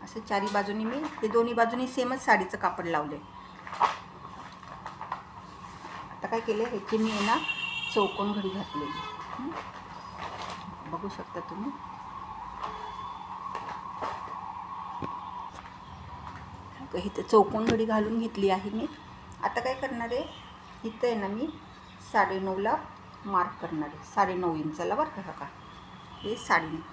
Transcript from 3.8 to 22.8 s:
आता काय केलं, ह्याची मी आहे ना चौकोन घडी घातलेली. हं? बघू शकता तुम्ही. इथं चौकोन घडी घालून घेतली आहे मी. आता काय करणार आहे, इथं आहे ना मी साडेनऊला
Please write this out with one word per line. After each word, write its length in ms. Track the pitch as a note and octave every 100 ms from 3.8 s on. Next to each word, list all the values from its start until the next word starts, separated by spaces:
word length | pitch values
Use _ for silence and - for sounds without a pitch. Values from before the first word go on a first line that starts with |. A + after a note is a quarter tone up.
| - - - - - - - - - - - - - - - - - - - - - - -
आता 160 | - G3
काय 120 | A3+
केलं, 240 | A3+ G#3+
ह्याची 340 | A#3 A3+ F#3+ A3
मी 140 | A3
आहे 140 | G#3 G3+
ना 120 | C4 D#4+ - - - - -
चौकोन 360 | G3 - G3+
घडी 180 | G#3 F#3+
घातलेली. 420 | F#3 - D3+ D3 - - - -
हं? 180 | - C4+ E4 - - - - - - - - - - - - -
बघू 180 | E3+ G3
शकता 300 | - - -
तुम्ही. 320 | - F3 A#3 - - - - - - - - - - - - - - - - - - - - - - - - - - - - - - - - - - - - - - - - - - - - - - - - - - - C#3 E3
इथं 220 | G3 -
चौकोन 440 | G3 A3 G3 A3 A3+
घडी 200 | A3+ A3
घालून 340 | A3 G#3+ A3+
घेतली 300 | A3+ G3+ G3
आहे 200 | F#3+ G3
मी. 180 | G#3+ C#4 - - - - -
आता 160 | - A#3+
काय 140 | A#3+
करणार 340 | C4 C4+ A#3 A#3
आहे, 120 | B3 D#4+ - - - - -
इथं 240 | A3+ G#3+ B3
आहे 80 | A3
ना 120 | G3
मी 200 | G#3 D4+ - - - - - -
साडेनऊला 640 | A3+ F#3+ F#3+ F#3+ F#3+ G#3 D4+